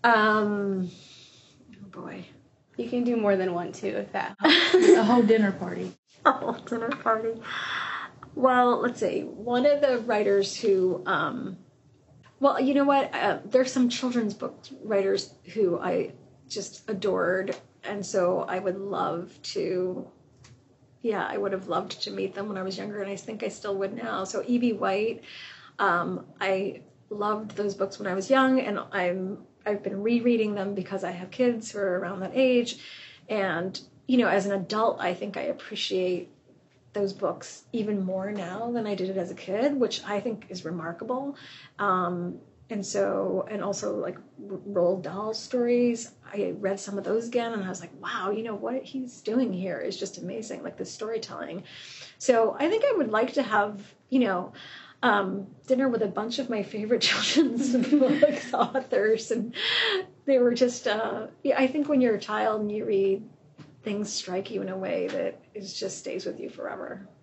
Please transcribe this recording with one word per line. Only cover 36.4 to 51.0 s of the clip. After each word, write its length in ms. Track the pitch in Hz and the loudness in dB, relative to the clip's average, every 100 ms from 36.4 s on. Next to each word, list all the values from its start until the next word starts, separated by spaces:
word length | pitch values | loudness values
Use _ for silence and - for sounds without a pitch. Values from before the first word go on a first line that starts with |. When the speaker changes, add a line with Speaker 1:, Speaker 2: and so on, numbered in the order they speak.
| _ _ _ _ _ | _ _ _ _ _
Speaker 1:
those 200 | 208 196 | -4 -4
books 520 | 190 170 147 - - _ | -2 -4 -4 -12 -18 _
even 300 | 233 208 208 | -4 -2 -2
more 280 | 185 185 190 | -2 -4 -4
now 400 | 208 175 190 233 | -6 -8 -6 -4
than 160 | 240 208 | -4 -4
I 80 | 196 | -4
did 140 | 185 | -4
it 80 | 190 | -4
as 120 | 175 | -6
a 60 | - | -8
kid, 400 | - 202 277 277 | -6 0 0 2
which 220 | 226 - - | -2 -2 -4
I 140 | 208 | -4
think 260 | 233 214 - | -4 -8 -10
is 160 | 185 160 | -10 -8
remarkable. 680 | 170 165 175 226 254 277 285 - - - - | -6 -8 -8 -6 -6 -6 -10 -16 -20 -20 -4
Um, 640 | 202 185 175 175 175 - - _ - | 0 2 0 -2 -4 -8 -16 _ -8
and 120 | 214 | -8
so, 600 | 190 196 196 196 190 185 - | -4 0 0 0 0 -2 -2
and 100 | 208 | -4
also, 320 | 196 196 208 - | -4 -4 -4 -4
like, 220 | - - | -4 -8
R-, 400 | - - 196 190 202 | -16 -18 -12 -10 -4
Roald 360 | 196 175 180 | 0 2 2
Dahl 300 | 151 180 214 220 | -4 -6 -6 -6
stories, 760 | - 254 240 240 240 226 - - - | -4 0 2 4 4 2 -6 -16 -10
I 220 | 208 190 180 | -4 -4 -2
read 220 | 190 196 | -4 -4
some 180 | - 202 | -4 -6
of 60 | |
those 240 | 196 220 233 | -2 -2 0
again, 260 | 247 233 | -2 -2
and 100 | 220 | -4
I 60 | 185 | -6
was 120 | 180 | -8
like, 100 | 160 - | -12 -12
"Wow, 300 | - 220 190 | -8 -6 -4
you 100 | 214 | -4
know, 120 | 226 208 | -4 -6
what 280 | 220 262 | -4 -4
he's 380 | - 269 247 - | -6 -8 -8 -8
doing 320 | - 233 233 | -2 2 2
here 240 | 185 185 170 | 0 -4 -4
is 180 | - 196 | -4 -4
just 180 | 196 - | -8 -8
amazing, 460 | 175 220 220 202 | -8 -8 -8 -10
like, 120 | 165 - | -10 -10
the 80 | 185 | -12
storytelling." 800 | - | -8